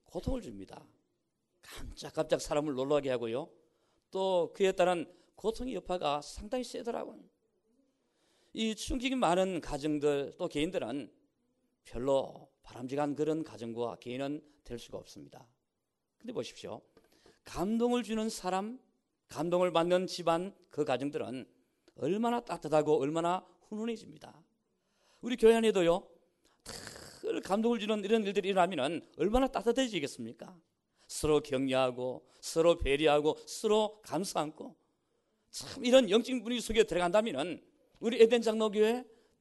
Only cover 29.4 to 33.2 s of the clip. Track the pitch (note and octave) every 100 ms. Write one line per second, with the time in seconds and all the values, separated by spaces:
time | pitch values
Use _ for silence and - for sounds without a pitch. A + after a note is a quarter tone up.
29.4 | C4+ - A3+ A#3+ B3+ F#3+ C#3 - A2+ -
30.4 | F#3 F3+ _ _ _ _ - - D3+ D3
31.4 | D3+ C#3 C3+ C3 B2+ B2 B2+ A#2+ - _
32.4 | - E3 E3 E3+ - C#3+ D#3 D3